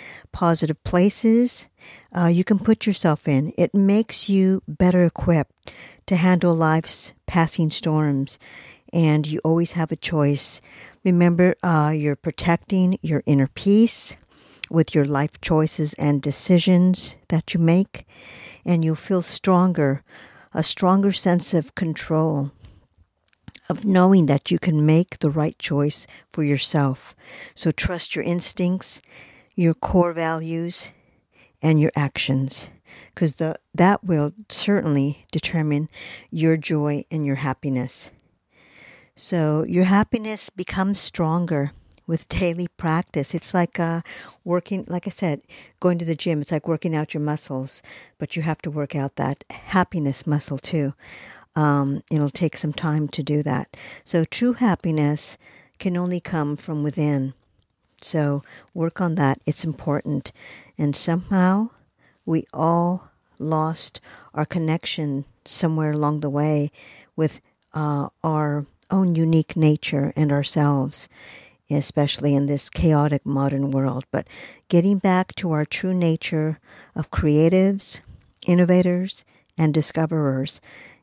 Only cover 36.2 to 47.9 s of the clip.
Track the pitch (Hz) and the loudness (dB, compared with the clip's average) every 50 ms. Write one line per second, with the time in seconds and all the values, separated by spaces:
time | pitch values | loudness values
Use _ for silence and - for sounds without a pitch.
36.2 | - - - 160 160 160 160 160 143 - 165 151 147 147 147 143 - - 160 156 | -16 -10 -4 0 2 2 2 2 0 -2 -2 0 0 -2 -2 -4 -6 -6 -6 -4
37.2 | 147 143 135 127 143 139 131 - - 143 131 127 123 - - - - - _ _ | -2 -2 -2 -2 -2 -4 -4 -4 -4 -4 -4 -4 -4 -6 -10 -14 -18 -18 _ _
38.2 | _ _ _ _ _ _ _ _ _ _ _ - - - - - _ _ _ - | _ _ _ _ _ _ _ _ _ _ _ -20 -20 -20 -20 -20 _ _ _ -14
39.2 | - - 190 170 156 151 151 156 160 - 175 175 185 185 196 202 214 - - 226 | -8 -4 -2 0 0 0 0 0 0 0 2 2 4 4 4 4 2 2 -2 -4
40.2 | 214 220 214 202 - - - 185 180 - - 190 190 196 202 190 - - - - | -4 -4 -8 -8 -10 -12 -10 -10 -10 -6 -4 -2 -2 -2 -2 -4 -6 -6 -4 -2
41.2 | 170 156 160 175 175 165 160 143 139 143 - - _ _ _ _ _ - 165 - | 0 0 0 0 0 0 -2 -2 -2 -4 -6 -12 _ _ _ _ _ -6 -6 -6
42.2 | - - - - 190 170 165 175 175 - _ - - 165 160 170 - _ - 151 | -4 -4 -4 -2 -2 -2 -2 -4 -6 -8 _ -6 -2 -2 0 -2 -2 _ -4 -6
43.2 | 135 - - 165 - - - 180 170 - - - 170 165 165 170 - - - - | -4 -4 -6 -8 -6 -2 0 0 0 0 -2 -4 -2 -2 -2 -4 -6 -10 -16 -20
44.2 | - - - _ - 175 175 175 - - 202 190 - - 175 175 - 196 - - | -20 -20 -20 _ -6 -2 -2 -2 -2 -4 -8 -8 -6 -6 -8 -6 -6 -8 -8 -4
45.2 | 202 165 143 143 - - - - - - _ - - 180 175 170 170 165 165 - | -4 -4 -4 -4 -8 -16 -20 -20 -20 -20 _ -2 0 0 0 0 -2 -4 -4 -4
46.2 | - 175 160 147 143 - 170 147 - 170 165 156 - 170 160 151 151 - - 151 | -2 -2 -2 -2 -2 -2 -4 -4 -2 -4 -4 -4 -2 -2 -2 -2 -4 -4 -4 -4
47.2 | 147 151 151 147 - - 139 131 131 135 - - - - | -4 -2 -4 -4 -6 -8 -8 -8 -8 -8 -12 -18 -20 -20